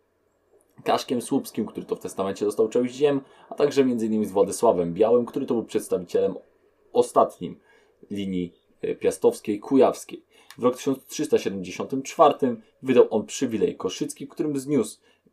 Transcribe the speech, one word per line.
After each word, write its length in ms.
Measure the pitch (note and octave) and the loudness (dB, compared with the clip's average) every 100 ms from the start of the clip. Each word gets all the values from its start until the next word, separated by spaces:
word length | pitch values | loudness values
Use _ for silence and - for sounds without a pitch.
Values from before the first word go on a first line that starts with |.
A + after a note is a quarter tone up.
| _ _ _ _ _ _ _ _ | _ _ _ _ _ _ _ _
Kaszkiem 380 | - B2 - B2 | -2 -2 -2 -6
Słupskim, 440 | - C#3 - - G#2 | -2 -4 -4 -8 -8
który 200 | F#2 - | -8 -8
to 100 | F2 | -8
w 40 | |
testamencie 460 | F#2 - G2 F#2+ G#2 | -8 -6 -6 -2 -2
dostał 240 | G#2+ A2 | 0 0
część 260 | B2 B2 B2 | 0 -2 0
ziem, 260 | D3 C#3 - _ - | 0 0 -4 _ -10
a 60 | - | -2
także 300 | D3 C#3 C3 | 0 4 2
między 200 | A#2 A2 | 2 0
innymi 200 | A2 G2 | 0 0
z 60 | |
Władysławem 640 | G2 G2 - - F2+ E2+ | 2 2 2 2 4 2
Białym, 320 | E2+ A2 B2 A#2 | 2 4 4 2
który 200 | C#3+ C3 | -4 -2
to 80 | |
był 100 | A#2+ | -4
przedstawicielem 720 | G#2+ A2 - F#2 F2+ G2+ G2 - _ _ _ _ _ | -2 -4 -2 -6 -2 -2 -2 -4 _ _ _ _ _
ostatnim 640 | B2 - C3 - - F2 F2+ _ _ _ _ - | 0 2 2 2 -2 -12 -14 _ _ _ _ -12
linii, 440 | G2+ G2 F2+ F2 _ _ _ | -8 -4 -4 -6 _ _ _
e, 140 | - - | -8 -2
piastowskiej, 640 | - - A#2 - - G#2 | -2 2 0 0 -4 -6
kujawskiej. 680 | - C3+ - - - - _ _ _ - | 2 4 4 2 -10 -18 _ _ _ -4
W 60 | |
roku 140 | B2 B2 | -2 -2
tysiąc 280 | C3+ C3+ - | -4 -6 -8
trzysta 320 | - D3 A2 | -8 0 0
siedemdziesiątym 640 | A2 G2 F2+ - G2+ C3+ | 0 -8 -10 -10 -8 -8
czwartym 600 | - - D3+ - C3 A2+ _ _ | -4 4 4 4 -2 -4 _ _
wydał 260 | C3 A#2+ A#2 | 2 6 6
on 160 | G#2+ - | 4 -4
przywilej 500 | - B2+ G#2+ F2+ - | -6 -4 0 -2 -2
koszycki, 500 | - - D3+ - C#3 | -8 -6 -8 -10 -12
w 40 | |
którym 280 | - D#3 C#3 | -6 -4 -4
zniósł 420 | C3+ C#3+ G#2+ - _ _ _ | -2 -2 -2 -8 _ _ _